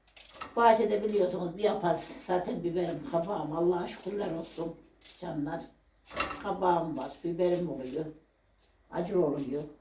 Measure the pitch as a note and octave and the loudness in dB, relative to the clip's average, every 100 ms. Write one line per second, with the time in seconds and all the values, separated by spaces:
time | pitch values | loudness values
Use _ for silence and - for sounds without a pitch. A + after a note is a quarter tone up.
0 | _ - - - - - A#3 A3 G#3 G#3 | _ -20 -20 -16 -6 4 8 8 6 2
1 | G#3 G3+ F3+ F#3 F3 F#3+ G#3 - F3 E3 | 2 2 2 2 -4 0 2 2 2 0
2 | - - - F3+ A#3 F3 E3+ E3+ E3+ D3+ | -2 -10 -2 0 0 -2 -2 0 -2 -4
3 | - E3+ F3+ G3+ D#3 E3 F3 F3+ - - | -2 -2 0 -4 -4 2 2 2 -2 -8
4 | F#3 G3+ F#3 D#3+ - - E3 - - _ | -6 -4 -4 -4 -8 -6 -8 -8 -18 _
5 | - - F3 D3+ D3 E3+ - - _ _ | -20 -12 -6 -4 -4 -4 -8 -18 _ _
6 | - - - - G3+ F3+ F3+ E3+ D#3+ C3 | -14 -6 -6 -4 -4 0 4 4 2 -4
7 | C3 - E3+ E3+ F3 F3 E3+ C3 B2+ D3 | -6 -6 -4 0 2 2 0 -4 -6 -6
8 | D#3 - _ _ _ _ _ _ _ D#3 | -6 -10 _ _ _ _ _ _ _ -4
9 | F3+ F#3+ D#3 C#3 C3 C#3+ D3+ - | 0 2 2 2 -2 -4 -6 -12